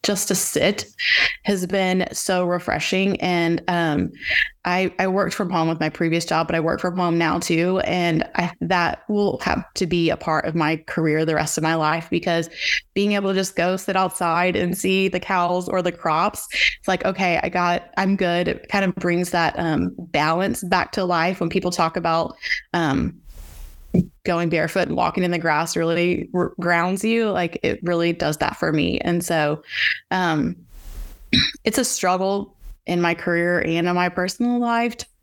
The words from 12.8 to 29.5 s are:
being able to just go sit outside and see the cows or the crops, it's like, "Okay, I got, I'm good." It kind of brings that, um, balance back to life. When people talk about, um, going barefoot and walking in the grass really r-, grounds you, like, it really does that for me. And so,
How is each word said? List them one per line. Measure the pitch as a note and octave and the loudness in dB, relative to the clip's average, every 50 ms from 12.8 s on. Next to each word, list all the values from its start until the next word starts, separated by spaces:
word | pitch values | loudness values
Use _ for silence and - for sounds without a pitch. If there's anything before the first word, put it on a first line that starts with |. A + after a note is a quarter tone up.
| - _ _ | -4 _ _
being | G3+ G3+ G#3 | 0 0 2
able | G#3 G3+ G3 F#3+ | 2 0 0 0
to | G3 | 0
just | F#3+ F#3+ F#3+ - | 0 0 -2 -2
go | - E3+ F3+ F#3 | 0 0 0 0
sit | F#3 - - F#3+ | -2 -2 -2 0
outside | F#3+ F#3+ F3+ F#3 - F#3 E3+ E3 E3+ F3+ F#3 F3 | 0 0 0 0 -2 0 0 2 2 2 2 2
and | F#3+ F3 F3 F3+ - | 0 0 0 -2 -2
see | - F#3+ F#3+ F#3+ F#3+ F#3+ | 0 0 2 2 2 0
the | - F3+ | 0 -2
cows | - - G3 F3+ F3 F3 F3+ F3+ F3+ F3 | -2 0 0 2 2 2 0 0 -2 -2
or | - F#3 | -2 0
the | F3 F3+ | 0 0
crops, | F3 - - E3+ D#3 D#3+ F3 G#3+ - - - - - - - - - - | -2 -2 -2 0 2 2 2 0 -2 -4 -12 -8 -2 0 0 0 0 -2
it's | - - | -2 -2
like, | F#3 F3+ - | -2 0 0
"Okay, | F#3+ F#3 F#3 F#3+ F3+ E3+ D#3+ | -2 0 0 0 0 2 0
I | - F3+ | 0 0
got, | F3 F3+ F3 F3 F3 - - - - | 0 0 2 2 0 0 -2 -6 -4
I'm | - G3 F#3+ G3 | -2 2 2 2
good." | F#3+ F#3+ F3 E3+ F3 F3+ | 2 2 0 2 0 0
It | E3+ - - - - | 0 -2 -4 -6 -2
kind | - G3+ G3 | 0 0 2
of | F#3 F#3 | 0 0
brings | - F3+ F3 E3+ F3 F3+ F3 | 0 0 0 0 0 0 0
that, | - F3 E3 D#3 - - | 0 2 2 2 0 0
um, | E3+ E3 D#3 - F3 F3+ - - | -2 0 2 0 0 -2 -4 -8
balance | F3 - - D3+ D3+ D#3 E3 F3 F#3+ G3 - - - | -14 -4 0 0 2 2 2 2 0 -2 -2 -4 -2
back | F3 F#3+ F3+ - - | 0 2 2 2 0
to | - - F#3+ | -2 -2 0
life. | F3+ F3+ E3 D#3+ F3+ F#3+ - | 2 2 2 2 0 0 0
When | F3+ E3 | -2 -2
people | - F#3+ - F3+ | -2 0 -2 0
talk | F3+ - E3+ D#3+ - | 0 0 0 0 0
about, | F#3 E3 E3+ E3 E3 E3 - - - - - - - - _ | -2 0 0 0 0 0 -2 -6 -10 -6 -4 -4 -4 -4 _
um, | - F3 E3 D3 C3+ C#3 - - - - _ - - - - - - - - - - - - - - F3+ - - _ _ _ | -2 0 0 2 2 0 0 -2 -4 -8 _ -20 -20 -18 -18 -18 -18 -18 -18 -18 -18 -20 -18 0 2 2 2 2 _ _ _
going | - F3 E3+ F3 E3 | -2 0 2 2 2
barefoot | E3 D#3+ - D#3+ - G3 F3 | 2 2 0 2 2 0 0
and | C#3+ D#3+ | 0 0
walking | F3+ F3+ D#3+ - - F3+ | 0 0 0 2 0 0
in | F3 | 0
the | F3 E3+ | 0 0
grass | E3+ E3 D3+ D3 E3 E3 - | 2 2 2 2 0 0 0
really | F3 E3 E3 E3 F3 F3 F3+ F3+ - E3 - - | 0 0 2 2 2 2 2 2 0 -2 -2 -2
r-, | F3+ F3 - - - | -2 -2 -2 -2 -4
grounds | F3 E3+ F3 E3+ E3+ F3+ F#3+ F#3+ | 0 2 2 2 2 0 0 0
you, | - A3 A3+ A#3 A3+ G#3+ | 0 2 2 2 2 0
like, | F#3+ - F3 E3 E3+ - | 0 0 -2 -2 -4 -2
it | - - - - | -2 -2 -2 -2
really | - E3+ F3 E3+ E3+ E3+ | -2 0 0 2 2 0
does | E3 E3+ - D3+ D#3 | 0 0 -2 -2 -2
that | - - C#3 - - | 0 -2 -4 -2 -2
for | - D#3+ | -2 0
me. | D3+ D#3 D3 F2 - - | 2 2 0 0 0 -2
And | - - E3+ F3 F3 | 0 0 0 0 0
so, | - F3 D#3+ D3+ D3 | 0 0 0 2 0